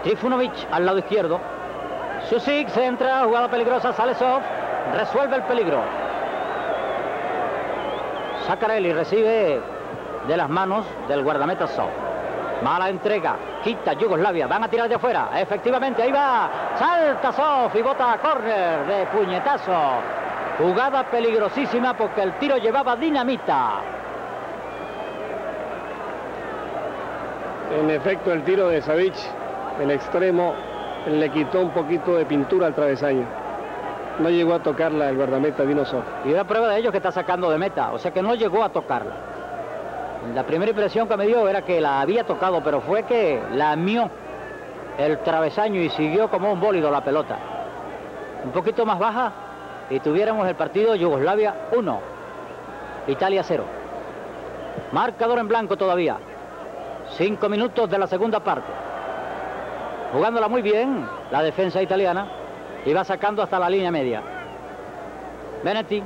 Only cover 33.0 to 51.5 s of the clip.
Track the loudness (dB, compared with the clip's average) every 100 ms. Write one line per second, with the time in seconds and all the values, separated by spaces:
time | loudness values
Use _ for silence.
33 | 2 2 0 -6 -8 -8 -8 -8 -8 -8
34 | -8 -2 2 4 4 2 2 0 0 2
35 | 0 2 2 2 2 2 2 2 2 -2
36 | -4 -6 0 2 2 2 2 4 2 2
37 | 0 -2 -2 0 2 2 0 0 -2 -2
38 | -2 0 0 2 2 2 2 0 -2 -2
39 | -2 -8 -10 -10 -10 -8 -8 -8 -8 -8
40 | -8 -8 -6 -4 0 0 2 2 2 2
41 | 0 2 4 4 4 2 2 2 4 2
42 | 2 2 2 0 2 2 2 0 2 0
43 | 2 2 4 2 0 0 2 2 2 2
44 | 0 -4 -12 -12 -12 -12 -14 -12 -12 -2
45 | 0 2 2 2 2 2 0 2 0 0
46 | 2 2 2 2 2 2 2 4 4 2
47 | 2 0 0 -4 -6 -8 -8 -10 -12 -12
48 | -12 -12 -12 -8 -4 -2 0 0 2 2
49 | 2 0 -2 -4 -14 -14 -14 -14 -4 -2
50 | 2 2 4 2 0 0 0 2 4 4
51 | 4 4 2 4 2